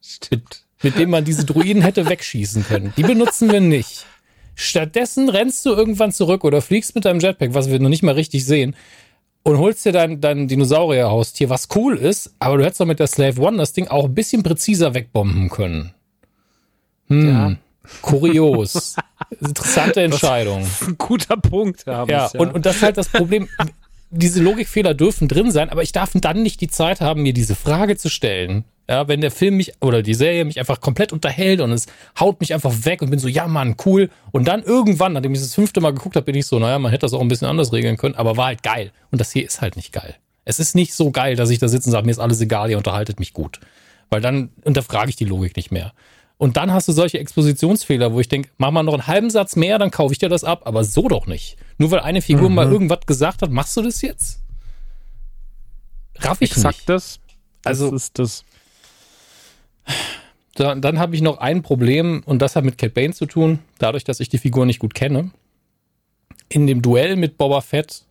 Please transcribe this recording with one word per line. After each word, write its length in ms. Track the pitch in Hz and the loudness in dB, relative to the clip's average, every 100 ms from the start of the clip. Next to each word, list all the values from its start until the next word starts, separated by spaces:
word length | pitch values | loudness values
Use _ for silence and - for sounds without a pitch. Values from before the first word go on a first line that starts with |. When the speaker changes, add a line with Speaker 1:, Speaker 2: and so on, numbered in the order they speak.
Speaker 1:
Stimmt. 600 | - - - 117 - - _ _ | -20 -20 -6 -6 -6 -20 _ _
Speaker 2:
Mit, 100 | 143 | -2
mit 60 | 160 | 2
denen 120 | 170 | 2
man 140 | 170 151 | 2 0
diese 200 | 156 147 | 0 0
Druiden 360 | 156 180 208 | 2 2 4
hätte 260 | 180 196 170 | 4 2 0
wegschießen 560 | 175 - 113 101 107 | -2 -4 -6 -4 -4
können. 300 | 98 104 98 104 | -2 -2 -2 0
Die 60 | |
benutzen 480 | 160 240 240 - 226 | 2 4 2 2 2
wir 80 | 208 | 4
nicht. 460 | 180 147 113 - - _ _ _ - - | 4 2 -2 -12 -20 _ _ _ -20 -10
Stattdessen 760 | - 180 156 226 240 - 262 | -4 -2 -2 -2 -2 0 0
rennst 360 | 196 240 247 285 | 2 0 -2 -2
du 60 | |
irgendwann 400 | 208 220 202 214 | 2 2 2 0
zurück 320 | 185 170 185 | 2 0 2
oder 180 | 151 143 | 4 2
fliegst 340 | - 208 - - | 2 0 0 -2
mit 100 | 202 | 0
deinem 140 | 175 | 2
Jetpack, 340 | 175 185 131 | 0 0 -2
was 160 | 131 135 | 0 0
wir 100 | 135 | 2
noch 100 | 135 | 2
nicht 140 | 156 | 4
mal 120 | 185 139 | 2 2
richtig 300 | 156 139 131 | 0 -2 2
sehen, 300 | 151 131 143 - - _ _ _ _ | 2 2 -4 -16 -20 _ _ _ _
und 140 | - 147 | 0 2
holst 280 | 180 220 - | 2 2 0
dir 60 | |
dein, 300 | 180 165 156 | 2 2 0
dein 260 | 147 147 139 | -2 0 0
Dinosaurier-Haustier, 1000 | 131 135 151 170 135 120 113 113 - 135 | 2 4 4 4 2 2 2 0 0 0
was 180 | 131 - 208 | 0 -2 0
cool 220 | 247 202 | 2 2
ist, 380 | 131 208 - _ | 0 -2 -6 _
aber 180 | - 139 | 0 2
du 60 | |
hättest 160 | 147 - | 2 2
doch 40 | 170 | -2
mit 140 | 156 | 0
der 80 | 147 | 0
Slave 340 | - 135 123 | 2 0 2
One 160 | 240 220 | 0 2
das 160 | 151 | -2
Ding 140 | - 175 | -2 -2
auch 180 | 139 139 | 0 0
ein 80 | |
bisschen 300 | 135 220 240 | 0 0 0
präziser 500 | 190 - - 202 165 | 0 -2 0 2 2
wegbomben 560 | 127 120 - 101 90 92 | 0 -4 -2 0 0 -2
können.“ 440 | - 98 80 80 - _ _ _ _ _ _ _ _ _ _ _ | -2 -4 -4 -8 -16 _ _ _ _ _ _ _ _ _ _ _
Hm, 200 | 143 151 | 4 6
Speaker 1:
Ja. 280 | 127 101 98 _ _ _ - | 4 2 -2 _ _ _ -16
Speaker 2:
kurios. 960 | - 139 165 160 156 120 104 180 - - - _ | 0 2 4 4 4 2 0 -4 -6 -8 -10 _
Speaker 1:
<laughs> 200 | - - | -14 -8
Speaker 2:
Interessante 640 | 147 147 - - 160 180 | -8 -4 0 2 2 2
Speaker 1:
Das 100 | 175 | 2
Speaker 2:
Entscheidung. 480 | 147 151 127 110 98 | 2 2 2 0 -2
Speaker 1:
ist 240 | 95 95 - | -4 -4 -6
ein 100 | 170 | -6
guter 400 | - 233 - 214 | -2 -2 0 0
Punkt, 480 | - 185 208 175 - | 0 0 -2 -4 -8
Hermes, 260 | 123 120 | -6 0
Speaker 2:
Ja, 180 | 147 127 | 0 0
Speaker 1:
ja. 60 | 123 | 0
Speaker 2:
und, 140 | 170 | -2
und 120 | 180 165 | 0 0
das 120 | 190 | 2
ist 60 | |
halt 140 | 214 208 | 2 2
das 120 | 190 | -2
Problem. 380 | - 170 208 185 - 156 - _ - - | 0 2 0 -2 -4 -4 -4 _ -20 -12
Diese 300 | 170 175 180 | 0 2 4
Logikfehler 500 | 170 214 233 - 196 | 2 2 -2 0 0
dürfen 340 | 147 160 - 147 | 2 2 2 0
drin 220 | 135 226 | 2 2
sein, 180 | 160 156 | 2 2
aber 140 | 160 | 0
ich 100 | 165 | 0
darf 180 | 196 190 | -2 0
dann 300 | 185 170 175 | 0 0 0
nicht 160 | 226 - | -2 -2
die 60 | 170 | -6
Zeit 320 | - 165 190 | -2 -2 0
haben, 200 | 147 156 | -2 0
mir 100 | 139 | 0
diese 220 | 123 110 101 | 0 0 -2
Frage 400 | - 156 202 190 | 0 0 0 0
zu 120 | 165 | -4
stellen. 560 | - 123 98 90 98 110 _ _ | -4 -4 -2 -2 -4 -6 _ _
Ja, 180 | 123 143 | -2 0
wenn 140 | 147 | 0
der 100 | 151 | -2
Film 240 | - 190 196 | 0 0 2
mich 160 | 185 - | -2 -2
oder 220 | 135 117 | 2 2
die 140 | 107 110 | 2 2
Serie 280 | 147 170 | 2 2
mich 160 | 156 151 | -2 -4
einfach 220 | 131 131 | -4 -2
komplett 320 | - 123 208 | -2 0 -2
unterhält 480 | 160 151 127 190 190 | -2 -4 -2 0 2
und 100 | 127 | 2
es 140 | 117 - - - - | -2 -4 -14 -20 0
haut 220 | 185 196 | 0 2
mich 120 | 170 | -2
einfach 200 | 156 139 113 | -2 -2 0
weg 180 | 120 175 | -2 -2
und 80 | 143 | -2
bin 100 | 139 | -2
so, 100 | 131 | 0
„Ja, 180 | 131 170 | -2 -2
Mann, 300 | 160 131 113 - | -2 -2 -2 2
cool.“ 240 | 190 185 _ - | 4 2 _ -6
Und 180 | 139 123 | 0 0
dann 140 | 196 | 0
irgendwann, 500 | 214 240 214 175 185 | 2 2 4 2 2
nachdem 200 | 156 131 | 0 -2
ich 60 | 135 | -4
das 140 | 135 - | -4 0
fünfte 240 | 208 - | 0 2
Mal 120 | 160 | 0
geguckt 240 | 139 190 165 | 0 -2 -2
habe, 80 | 135 | 0
bin 100 | 139 | -2
ich 100 | 139 | 0
so, 140 | 123 | 0
„Naja, 180 | 113 139 | 2 0
man 140 | 131 | 0
hätte 140 | 113 139 | 0 0
das 80 | |
auch 80 | 127 | 0
ein 80 | 123 | 0
bisschen 180 | 120 127 | 0 -2
anders 240 | 151 135 | -2 0
regeln 240 | 117 117 110 | 0 -2 -2
können“, 200 | 135 135 | -4 -2
aber 200 | 113 113 | -2 0
war 120 | 127 | -2
halt 160 | 117 | -2
geil. 280 | 113 113 101 _ _ | -6 -6 -6 _ _
Und 100 | 127 | -4
das 100 | 117 | -2
hier 140 | - - | -4 -4
ist 160 | - | -6
halt 160 | 104 87 | -6 -8
nicht 160 | - | -12
geil. 220 | - - - _ _ | -12 -12 -20 _ _
Es 160 | - 131 | -8 -4
ist 160 | 160 180 | 0 0
nicht 180 | 175 | 0
so 180 | - 156 | 0 -2
geil, 260 | 135 135 123 | 0 -2 0
dass 120 | 120 | 0
ich 80 | 120 | 2
da 100 | 123 | 2
sitze 180 | 123 127 | 0 0
und 40 | |
sage, 120 | 117 110 | 0 0
„Mir 60 | |
ist 80 | 113 | 0
alles 220 | 117 113 | 0 0
egal, 280 | 110 110 110 | 0 -2 -2
ihr 80 | 107 | -2
unterhaltet 400 | 101 98 107 101 | -2 -4 -6 -6
mich 120 | 92 | -8
gut.“ 300 | - 76 - - _ _ _ _ | -8 -10 -10 -20 _ _ _ _
Weil 100 | 107 | -2
dann 300 | 117 135 127 _ - | 0 -2 -6 _ -2
hinterfrage 440 | 139 120 110 113 | -2 0 -2 -2
ich 60 | - | -2
die 80 | 107 | -4
Logik 300 | 92 92 - | -2 -4 -4
nicht 160 | 92 | -6
mehr. 220 | 90 90 - _ _ _ _ | -6 -8 -16 _ _ _ _
Und 200 | 143 123 | 0 0
dann 160 | 170 | 2
hast 140 | 185 - | 0 2
du 40 | |
solche 280 | 156 175 - | 2 2 0
Expositionsfehler, 920 | 147 - 151 143 160 214 - 135 120 | -6 0 2 2 0 0 0 0 0
wo 80 | 117 | 0
ich 80 | 123 | 0
denk, 220 | 139 139 _ | -2 -6 _
„Mach 140 | 135 | 0
mal 120 | 160 | 0
noch 100 | 156 147 | 0 -2
einen 120 | 139 | 0
halben 220 | 180 226 | 0 2
Satz 260 | 220 196 - | 0 0 0
mehr, 220 | 170 214 | 2 2
dann 120 | 202 | 0
kaufe 200 | - 143 | 0 0
ich 60 | 139 | 0
dir 80 | 185 | 0
das 160 | 175 | 0
ab“, 200 | - 175 - | -2 -4 -2
aber 180 | 110 | -2
so 240 | 107 104 - | 0 0 2
doch 200 | 120 - | 0 -2
nicht. 280 | 80 - - - - | -8 -10 -18 -20 -2
Nur 140 | 156 | 0
weil 80 | 180 | 2
eine 200 | - 180 | 0 -4
Figur 280 | - 147 131 | 2 4 4
Speaker 1:
Mhm. 60 | 92 | 4
Speaker 2:
mal 100 | 135 | 4
irgendwas 360 | 202 185 175 - | 4 2 -2 0
gesagt 360 | 131 151 190 | 0 0 -2
hat, 100 | 175 | -4
machst 260 | 127 147 - | -2 -2 -2
du 60 | |
das 180 | 233 226 | -4 -4
jetzt? 400 | - - - - - - - - - - - - - - - - - - - - - - | -8 -6 -10 -8 -12 -12 -14 -14 -14 -16 -18 -16 -16 -16 -18 -18 -18 -20 -18 -20 -18 -8
Raff 220 | - 185 | -4 0
ich 100 | 262 | 0
Speaker 1:
Exakt 280 | - 143 - | 2 0 0
Speaker 2:
nicht. 100 | - | -2
Speaker 1:
das. 300 | 185 - - - _ _ _ | -2 -2 -18 -20 _ _ _
Das 180 | - 131 | -6 -2
Speaker 2:
Also 160 | 143 131 | -2 -2
Speaker 1:
ist 240 | - - | -8 -4
das. 240 | 123 - _ _ _ _ _ _ _ _ _ _ _ _ _ _ - 139 - - - _ _ - | -4 -4 _ _ _ _ _ _ _ _ _ _ _ _ _ _ -10 -8 -8 -12 -20 _ _ -4
Speaker 2:
Dann, 260 | 139 135 | -2 0
dann 180 | 139 160 | -2 0
habe 160 | 170 165 | -2 0
ich 60 | |
noch 160 | 160 143 | 0 0
ein 220 | 131 170 | -2 -2
Problem 640 | - 131 120 139 170 160 - | 0 0 2 2 0 -2 -2
und 160 | 135 | 0
das 140 | 135 - | 2 0
hat 80 | 135 | -2
mit 120 | - | -2
Cad 160 | 117 | -4
Bane 200 | 120 139 | -2 -2
zu 120 | - 151 | -2 -6
tun, 340 | - 160 156 - _ | 0 0 0 -6 _
dadurch, 240 | 113 135 | -2 -2
dass 160 | - 127 | -6 -6
ich 100 | 127 | -2
die 80 | 123 | -2
Figur 280 | 135 127 127 | 0 2 2
nicht 140 | 117 | 0
gut 140 | 110 | -4
kenne. 380 | - 131 135 180 - _ _ _ _ _ _ _ _ _ _ _ | -4 -2 -2 -4 -10 _ _ _ _ _ _ _ _ _ _ _
In 180 | 151 143 | 0 2
dem 140 | 127 | 2
Duell 340 | 120 120 156 190 | 2 2 2 0
mit 220 | 165 - | -2 0
Boba 240 | 139 139 | 0 0
Fett 420 | - 143 156 - _ | 0 -4 -4 -10 _